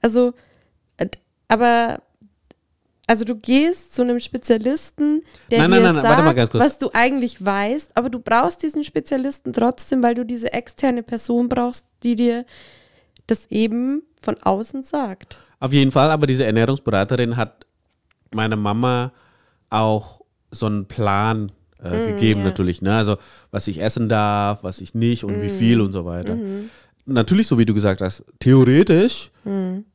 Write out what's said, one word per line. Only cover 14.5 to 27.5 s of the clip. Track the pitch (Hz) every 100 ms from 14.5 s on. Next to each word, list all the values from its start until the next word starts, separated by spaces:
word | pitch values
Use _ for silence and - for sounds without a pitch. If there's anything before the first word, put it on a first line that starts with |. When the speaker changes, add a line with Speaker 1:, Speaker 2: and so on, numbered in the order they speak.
| 196 226 269
Speaker 1:
sagt. | 262 294 240 185 - - _ _
Speaker 2:
Auf | 131
jeden | 143 135
Fall, | 139 147
aber | 156 147
diese | 127 120
Ernährungsberaterin | 110 113 135 - 98 98 127 120 117
hat | 110 _ _ _ _ _ _ _ _
meiner | 110 110 107
Mama | 104 107 127 123 127 _ _ _ _ _ _
auch | 110 110 110 - - _ _ _
so | - 110
einen | 104 95
Plan, | - 104 98 110 110 101 _ _ _
äh, | - 87
Speaker 1:
Mm, | 226
Speaker 2:
gegeben | 208 113 104
Speaker 1:
ja. | 95
Speaker 2:
natürlich, | 95 90 87
ne? | 95 110
Also | 104 101 - - _
was | 101 101
ich | 82
essen | 104 113 113
darf, | 110 104 104 101 104
was | 92 92
ich | 95 113
nicht | 117 120 101
und | 101
wie | 104
Speaker 1:
Mm. | 101
Speaker 2:
viel | 117 117
und | 101
so | 95 87
weiter. | 87 92 233
Speaker 1:
Mhm. | 202 196 214 - _ _ -
Speaker 2:
Natürlich, | 131 110 185
so | 226